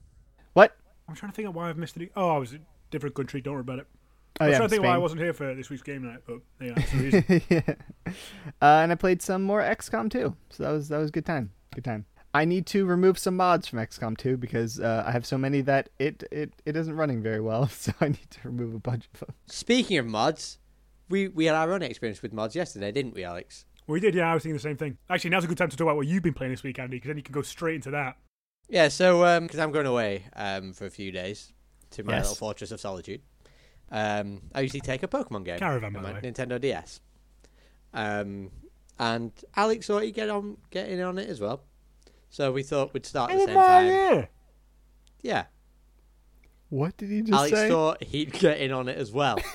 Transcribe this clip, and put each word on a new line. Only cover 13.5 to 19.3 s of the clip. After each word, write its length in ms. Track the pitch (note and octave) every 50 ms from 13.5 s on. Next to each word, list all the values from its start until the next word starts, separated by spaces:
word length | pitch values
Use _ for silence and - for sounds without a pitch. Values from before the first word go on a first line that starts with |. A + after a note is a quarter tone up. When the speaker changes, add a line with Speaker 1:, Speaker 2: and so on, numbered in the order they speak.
| F3 E3 - -
Speaker 1:
from 100 | - A#2
X 180 | A2 - - -
COM 180 | - A2+ A2
two 200 | - - C3 C3
because, 440 | B2+ B2 A#2 - A#2 A2+ A2+ A#2 -
uh, 240 | - A#2 A2+ A2+ -
I 60 | - A2+
have 120 | A#2+ A#2
so 140 | - C#3 C3
many 220 | C3+ C3+ C#3+ C#3 C3+
that 260 | C#3+ C3+ C3+ C3 - - _
it, 240 | C#3 D3+ - - - - -
it, 200 | D3 D3+ - - - _
it 100 | D3+ D3
isn't 180 | D#3+ E3 D#3+ D3+
running 260 | D#3+ D#3 D3 B2+ A2+ G#2+
very 180 | A2 A2 G#2+
well, 280 | A2 A2 A2 A#2 C#3 -
<laughs> 0 |
so 240 | - - - - - -
I 80 | E3 D3
need 220 | D3 - - -
to 100 | - - -
remove 300 | B2+ B2 B2 A#2+ A2+ A2+
a 60 | A2
bunch 280 | - B2 A#2+ A#2 - - -
of 60 | -
them. 140 | - -